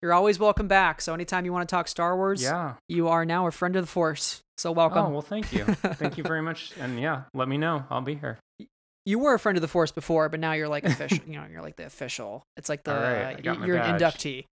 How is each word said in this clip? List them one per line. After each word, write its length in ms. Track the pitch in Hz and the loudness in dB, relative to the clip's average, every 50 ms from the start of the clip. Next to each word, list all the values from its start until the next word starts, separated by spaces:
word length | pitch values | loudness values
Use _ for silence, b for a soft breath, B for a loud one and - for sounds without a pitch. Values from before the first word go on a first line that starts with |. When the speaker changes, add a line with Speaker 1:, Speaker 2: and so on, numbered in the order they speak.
Speaker 1:
You're 120 | - 170 175 | 2 4 4
always 240 | 175 190 208 208 175 | 6 6 6 4 6
welcome 300 | 214 214 202 - 208 190 | 4 4 4 4 2 4
back. 320 | 196 190 190 170 156 - - | 4 6 6 4 2 0 -4
So 100 | - 160 | -4 -4
anytime 320 | 165 175 170 - 180 180 | -4 -4 -2 -2 -2 -2
you 80 | 180 175 | -2 -2
wanna 140 | 180 175 | -2 -2
talk 220 | 170 - 180 170 - | 0 0 0 0 0
Star 280 | - - 170 170 180 | -2 0 0 2 2
Wars, 260 | 185 190 196 196 190 127 | 2 2 0 0 0 0
Speaker 2:
Yeah. 320 | 131 151 175 170 147 120 - _ _ | 0 0 0 -2 -6 -8 -10 _ _
Speaker 1:
you 200 | 165 170 165 165 | 0 2 4 4
are 180 | 165 165 165 | 4 4 4
now 200 | 165 170 175 185 | 2 2 2 2
a 40 | 170 | 0
friend 260 | 160 - - 180 185 | 0 0 -2 0 0
of 60 | 190 180 | 0 -2
the 60 | 156 | 0
Force. 500 | - 185 170 156 156 147 - - - - _ _ _ | 0 2 2 2 2 0 -4 -4 -6 -6 _ _ _
So 140 | - - 175 165 | -6 -4 -2 2
welcome. 340 | 170 165 160 175 175 160 | 4 4 4 6 2 2
Speaker 2:
Oh, 20 | 180 | 2
well, 120 | 143 143 147 | 0 -4 -6
thank 300 | - 208 214 214 - - | -6 -6 -6 -6 -2 -2
you. 120 | - 101 | -2 2
Speaker 1:
<laughs> 100 | 233 202 | 2 0
Speaker 2:
Thank 420 | - - 202 185 - 156 147 139 | 0 0 -4 -2 -2 -4 -4 -4
you 60 | - 156 | -4 -4
very 160 | 170 160 160 | -2 -2 -2
much. 320 | 156 160 165 - - - - 185 | -2 -4 -6 -6 -10 -16 -12 -8
And 180 | 139 123 127 120 | -6 -6 -4 -2
yeah, 240 | 127 156 156 131 131 - _ | -2 -2 -2 -4 -6 -10 _
let 140 | 135 127 127 | -4 -2 -2
me 100 | 135 143 | 0 0
know. 260 | 156 165 165 147 135 135 | 0 0 0 -2 -4 -4
I'll 100 | 131 127 | -4 -4
be 140 | 131 131 151 | -4 -4 -6
here. 240 | 143 147 131 117 - _ _ _ _ | -6 -6 -8 -10 -10 _ _ _ _
Speaker 1:
Y-, 80 | - _ _ _ _ _ _ _ _ | -20 _ _ _ _ _ _ _ _
you 140 | 190 196 226 | 0 0 2
were 160 | 269 294 254 | 4 4 4
a 40 | 220 | 4
friend 200 | - 220 196 180 | 4 2 2 2
of 40 | 160 | 0
the 60 | 151 | 0
Force 220 | - 175 165 151 | 2 2 2 2
before, 380 | - - 156 - 170 160 156 156 | 0 -8 -4 0 2 2 2 2
but 100 | 160 156 | 0 -4
now 120 | 160 160 156 | -2 -2 -2
you're, 160 | 156 156 151 | -2 -2 -2
like, 160 | 151 147 - | -4 -2 0
official. 340 | 190 143 - 147 - 196 160 - | 0 0 0 0 -2 -2 -2 -2
Speaker 2:
<laughs> 40 | |
Speaker 1:
You 140 | - 156 147 | -8 -14 -14
know, 60 | 151 151 | -14 -16
you're, 100 | 160 160 160 | -16 -14 -14
like, 140 | 156 151 | -14 -14
the 80 | - 170 | -14 -16
official. 580 | 151 - - 139 127 - - 120 101 104 127 _ _ _ | -16 -12 -10 -10 -10 -8 -10 -10 -10 -12 -12 _ _ _
It's 120 | - 156 - | -14 -6 -6
like 140 | 151 143 _ | -6 -6 _
the, 100 | - 143 | -4 -2
Speaker 2:
All 80 | 139 135 | -2 0
right, 220 | 123 123 113 - | 0 0 -2 -4
I 80 | 131 135 | -6 -8
Speaker 1:
uh, 60 | - | -8
Speaker 2:
got 140 | - - - | -6 -6 -4
Speaker 1:
y-, 40 | - | -2
Speaker 2:
my 60 | - | -2
Speaker 1:
you're 100 | 180 180 | 0 0
an 220 | 170 - 113 170 170 | 2 2 2 2 4
Speaker 2:
badge. 160 | 170 165 151 | 4 2 2
Speaker 1:
inductee. 300 | - - 151 135 127 135 _ _ | 0 -6 -8 -8 -8 -12 _ _